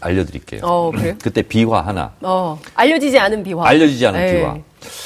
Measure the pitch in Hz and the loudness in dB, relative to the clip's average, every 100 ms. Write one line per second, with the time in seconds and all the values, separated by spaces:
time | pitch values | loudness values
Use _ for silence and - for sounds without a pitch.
0 | 85 92 87 - - 53 175 175 170 202 | -4 -2 -2 -8 -14 -8 -2 0 0 -2
1 | 170 208 117 - - 113 113 107 85 95 | -4 -4 -4 -4 -2 0 2 0 -2 -6
2 | 62 - 190 185 175 151 - - 277 320 | -8 -8 -4 -2 -2 -8 -8 2 2 2
3 | 277 254 202 214 185 170 170 147 156 127 | 2 2 2 -2 -4 0 4 6 4 4
4 | 120 98 185 180 65 151 - _ - - | 0 2 0 0 -2 -6 -14 _ -20 -16